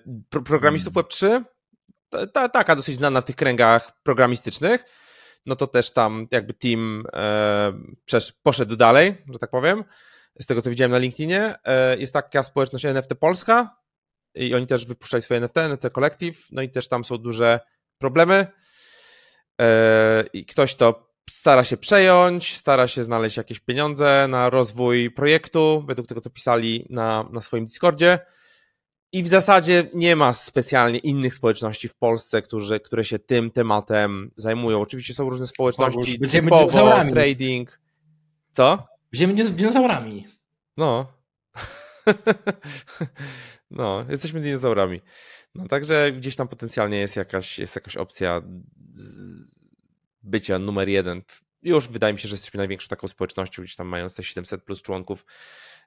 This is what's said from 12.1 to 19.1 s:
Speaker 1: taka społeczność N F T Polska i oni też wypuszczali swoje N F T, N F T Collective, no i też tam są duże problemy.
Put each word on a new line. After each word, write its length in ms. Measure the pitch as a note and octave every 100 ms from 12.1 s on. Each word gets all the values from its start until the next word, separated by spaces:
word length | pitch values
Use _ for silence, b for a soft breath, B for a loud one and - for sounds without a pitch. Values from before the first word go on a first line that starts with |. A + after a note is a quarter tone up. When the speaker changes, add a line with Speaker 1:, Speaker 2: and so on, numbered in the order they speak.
Speaker 1:
taka 300 | D3 - C#3
społeczność 420 | C3 - C3+ C3 C#3+
N 120 | C3+
F 100 | C3
T 80 | C3+
Polska 600 | D#3 F3+ - A#3 A3+ _ _ _ _ _ _ -
i 200 | B2 B2
oni 120 | B2+
też 180 | B2+ A#2
wypuszczali 380 | B2 - A#2+
swoje 140 | - A#2+
N 60 |
F 80 | A#2+
T, 100 | -
N 100 | D#3+
F 80 | C#3
T 100 | C3
Collective, 580 | - C#3+ - E3+ D#3+ -
no 100 | C3
i 80 | C3
też 180 | C3 -
tam 160 | B2
są 140 | A#2+ A#2+
duże 420 | A#2+ A2+ A#2 A#2 - _ _ -
problemy. 500 | C3+ C#3+ E3+ F#3+ F#3+ _ b b b b b